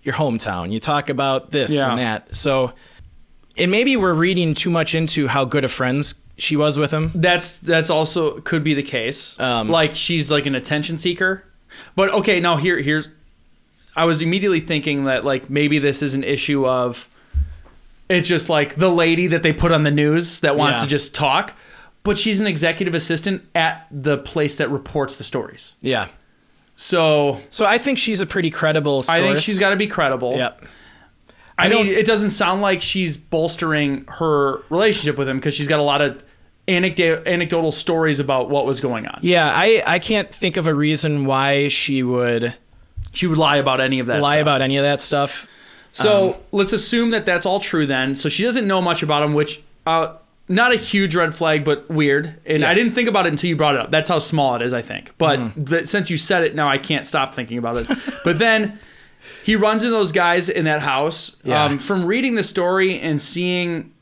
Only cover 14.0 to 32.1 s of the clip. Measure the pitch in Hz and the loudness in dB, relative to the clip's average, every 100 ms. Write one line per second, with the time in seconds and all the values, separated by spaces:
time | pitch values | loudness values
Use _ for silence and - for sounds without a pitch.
14 | 165 160 165 190 196 170 156 156 151 143 | 0 2 0 0 0 -2 -2 -4 -2 -2
15 | 139 127 127 135 - 143 147 151 143 135 | 0 0 0 -4 -2 0 2 2 0 0
16 | 147 135 135 139 - 143 131 127 123 120 | -2 -2 -2 -2 -2 0 0 0 -2 -6
17 | - _ _ - - - - - - - | -16 _ _ -4 -4 -8 -20 -20 -20 -20
18 | - 180 170 170 - 156 147 151 185 170 | -2 0 2 -2 2 0 0 2 2 4
19 | 165 165 180 165 160 156 170 160 151 143 | 2 2 2 2 0 2 2 4 2 2
20 | 147 160 170 - 156 147 147 147 135 143 | 2 2 -2 -2 0 2 2 2 0 -2
21 | - - 147 151 196 - - - - _ | -2 -2 0 0 -2 -14 -20 -20 -20 _
22 | 208 208 220 202 214 156 165 165 180 165 | -2 0 0 0 0 0 -2 0 -2 -2
23 | - 160 202 190 - 175 160 160 - 143 | -2 -2 -2 -6 -4 0 0 -2 -12 -6
24 | 139 143 - 165 147 - 135 139 - 151 | -2 -2 -2 -2 -2 -2 -2 -4 -4 -4
25 | 135 - - 131 107 - - - 127 120 | -4 -6 -8 -8 -8 -14 -18 -8 -4 -2
26 | 95 - _ _ _ _ _ - - 180 | -4 -12 _ _ _ _ _ -10 -2 2
27 | 160 151 143 127 - - 196 240 262 262 | 4 4 2 -2 -8 0 2 2 0 -2
28 | - 190 180 196 165 - 156 156 147 139 | 0 -2 -2 -2 -2 0 0 2 0 0
29 | 127 165 180 147 151 196 196 196 208 185 | 2 2 2 0 0 2 2 2 -2 0
30 | 143 131 123 131 123 - - - - - | 0 0 -2 -2 -4 -6 -20 -20 -20 -20
31 | - _ _ _ - - 190 226 196 185 | -20 _ _ _ -10 0 2 4 2 2
32 | 214 | 2